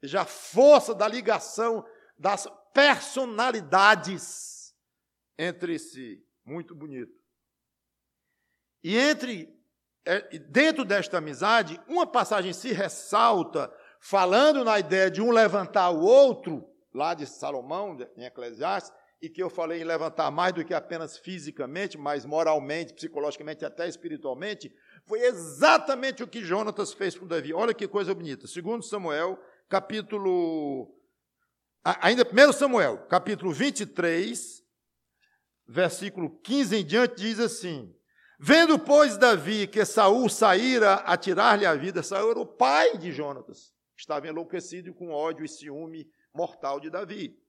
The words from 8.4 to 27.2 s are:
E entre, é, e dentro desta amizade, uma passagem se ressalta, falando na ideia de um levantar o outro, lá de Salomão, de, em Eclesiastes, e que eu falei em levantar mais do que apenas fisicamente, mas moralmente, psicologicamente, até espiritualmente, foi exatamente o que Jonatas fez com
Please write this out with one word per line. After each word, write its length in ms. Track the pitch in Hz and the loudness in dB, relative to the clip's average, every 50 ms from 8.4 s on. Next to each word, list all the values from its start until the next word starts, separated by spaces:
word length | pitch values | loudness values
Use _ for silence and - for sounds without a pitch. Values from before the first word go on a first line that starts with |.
| _ _ _ _ _ _ _ _ | _ _ _ _ _ _ _ _
E 160 | _ 160 196 233 | _ -2 0 2
entre, 500 | 262 294 302 - 254 247 226 180 156 - _ _ _ _ _ _ _ _ _ _ _ | 2 2 2 0 -4 -8 -8 -10 -12 -16 _ _ _ _ _ _ _ _ _ _ _
é, 300 | - 175 202 - - - | -2 -2 -2 -4 -8 -18
e 60 | 160 | -18
dentro 440 | 147 151 143 240 294 320 311 - 262 | -18 -2 2 2 4 4 2 0 -2
desta 340 | 185 202 202 170 - - 175 | -2 -2 -2 -2 -2 -6 -6
amizade, 600 | 156 151 143 123 180 208 226 233 208 156 160 175 - | -6 -6 -8 -4 0 2 2 2 2 -2 -8 -16 -12
uma 180 | - 320 349 339 | -6 -2 -2 -2
passagem 480 | - - 247 196 - 220 202 180 185 | 0 0 0 0 0 -2 -2 -2 -4
se 200 | 170 180 - 262 | -8 -8 -6 -6
ressalta, 1000 | 226 160 196 165 - - - - - 208 233 233 220 185 160 - - 160 131 - - - - - _ _ | -4 -4 -4 -6 -8 -12 -10 -2 2 4 4 4 4 2 -2 -2 -4 -6 -6 -6 -10 -20 -20 -20 _ _
falando 640 | _ - - 196 185 180 190 226 277 302 302 277 247 | _ -2 2 2 2 4 4 6 6 6 4 4 2
na 160 | 226 214 208 | 2 2 0
ideia 280 | 185 151 180 190 190 190 | 0 0 2 2 2 2
de 140 | 175 185 | 2 0
um 80 | 214 240 | 0 4
levantar 600 | 240 226 220 208 170 202 185 175 - 208 185 180 | 6 6 6 4 4 -2 -4 0 0 2 2 2
o 100 | 175 156 | 2 2
outro, 680 | 165 196 247 269 277 262 214 - - 180 160 127 - - _ _ _ _ | 4 8 8 8 8 8 4 -2 -6 -10 -10 -10 -12 -16 _ _ _ _
lá 220 | _ 123 147 165 175 | _ -4 -4 -4 -4
de 100 | 156 143 | -6 -8
Salomão, 720 | 123 - - 139 139 143 135 123 131 156 185 208 202 165 | -14 -12 -8 -8 -6 -6 -6 -8 -8 -8 -8 -8 -8 -10
de, 120 | 131 123 120 _ | -14 -16 -18 _
em 80 | 113 120 | -18 -18
Eclesiastes, 680 | 123 _ - 123 120 117 107 139 175 196 196 - - _ _ _ _ _ _ | -16 _ -14 -14 -14 -10 -6 -6 -4 -4 -4 -6 -10 _ _ _ _ _ _
e 80 | - 160 | -18 -16
que 120 | 160 175 | -8 -6
eu 80 | 185 170 | -6 -6
falei 320 | - - 165 160 170 170 | -4 -6 -6 -6 -6 -6
em 40 | 165 | -4
levantar 480 | 165 165 151 160 160 160 - 160 139 | -4 -4 -4 -4 -6 -4 -2 -4 -2
mais 200 | 143 156 175 185 | 0 0 -2 -2
do 120 | 180 170 160 | -2 -4 -6
que 100 | 165 180 | -4 -4
apenas 420 | 156 - - 175 165 165 156 - | -6 -6 -6 -10 -10 -10 -12 -14
fisicamente, 800 | - _ - 185 180 143 147 151 - 139 123 143 180 202 190 - | -18 _ -14 -14 -12 -12 -14 -10 -10 -10 -10 -8 -8 -8 -8 -10
mas 280 | 156 143 143 147 143 110 | -8 -6 -6 -6 -6 -6
moralmente, 680 | 135 151 156 165 160 156 151 135 139 147 165 165 123 | -4 -2 0 0 2 0 0 -2 -6 -8 -8 -8 -10
psicologicamente, 720 | - _ - 160 - 147 147 147 139 - 151 156 156 151 160 | -14 _ -14 -10 -8 -6 -6 -6 -8 -8 -12 -14 -12 -10 -12
até 220 | 143 - - 170 | -12 -10 -8 -10
espiritualmente, 880 | 175 165 - - 170 156 143 - 139 127 131 175 208 214 - - 123 _ _ _ _ _ 160 _ | -10 -10 -12 -12 -12 -12 -10 -8 -8 -8 -8 -8 -10 -10 -12 -14 -20 _ _ _ _ _ -20 _
foi 140 | _ 214 226 | _ -4 0
exatamente 1040 | 240 247 240 175 165 160 139 135 247 277 - 311 - - 269 247 254 269 247 - 247 | 0 0 0 0 -12 -14 -2 4 6 6 6 6 4 0 -4 -4 -4 -8 -6 -8 -12
o 40 | 185 | -12
que 160 | - 233 208 | -12 -12 -4
Jonatas 480 | 165 175 202 220 214 208 208 202 - | -2 -2 -2 -2 -4 -6 -6 -6 -8
fez 240 | - - 190 190 - | -6 -6 -6 -6 -6
com 80 | - | -8